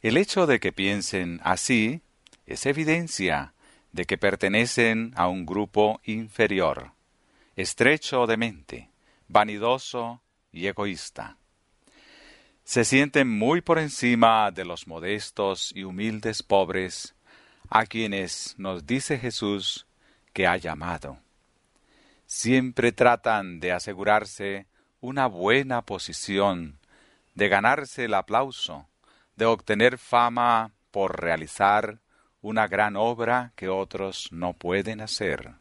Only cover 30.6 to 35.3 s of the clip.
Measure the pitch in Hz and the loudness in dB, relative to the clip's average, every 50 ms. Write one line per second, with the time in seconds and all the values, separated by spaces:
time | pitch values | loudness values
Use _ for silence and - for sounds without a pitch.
30.6 | 110 107 _ _ _ _ - 101 98 92 - 78 85 85 82 80 80 76 - - | 0 -4 _ _ _ _ -2 -2 -2 -2 -2 -2 -2 -2 -2 -2 -4 -10 -2 2
31.6 | 101 98 104 107 107 107 104 113 _ _ _ _ _ _ _ _ - 104 110 110 | 4 6 6 4 2 -2 -8 _ _ _ _ _ _ _ _ _ -10 -4 0 0
32.6 | 110 98 95 98 107 104 101 98 110 117 120 113 117 113 123 123 123 117 _ - | 0 2 2 2 2 2 2 0 0 0 0 0 0 0 0 0 -2 -6 _ -8
33.6 | 92 92 95 95 98 - - 95 95 95 92 - - - 85 82 87 90 85 _ | -4 -2 -2 -2 -4 -6 -6 -8 -6 -6 -8 -10 -12 -12 -8 -6 -6 -6 -6 _
34.6 | - 87 90 98 95 107 110 104 107 107 - - 107 90 | -4 -2 -2 -2 -2 -4 -8 -8 -10 -10 -6 -4 -2 -4